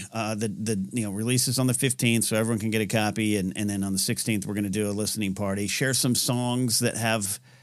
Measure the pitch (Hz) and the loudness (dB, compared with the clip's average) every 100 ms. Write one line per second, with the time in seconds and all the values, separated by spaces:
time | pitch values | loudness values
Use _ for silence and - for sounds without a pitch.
0 | 92 113 107 110 110 98 110 104 95 120 | -6 -6 -4 -2 -4 -4 -2 -2 -2 -2
1 | 107 98 113 127 131 123 127 120 135 - | -4 -2 0 2 2 2 2 2 0 2
2 | 120 117 - 110 113 113 110 110 101 113 | 2 4 4 2 2 0 0 0 2 2
3 | 107 101 107 104 92 - 104 101 98 95 | 2 2 2 2 0 -2 -2 -2 -2 0
4 | - 117 - 107 98 104 101 101 104 101 | 0 0 0 -2 -2 -4 -2 0 0 0
5 | 104 - 101 95 101 98 104 - 135 127 | -2 -2 -2 -2 -2 -2 -2 0 0 2
6 | 131 117 - 123 123 123 127 110 117 - | 2 2 0 0 0 0 0 2 0 0
7 | 113 110 95 95 - - | 0 0 0 -6 -10 -20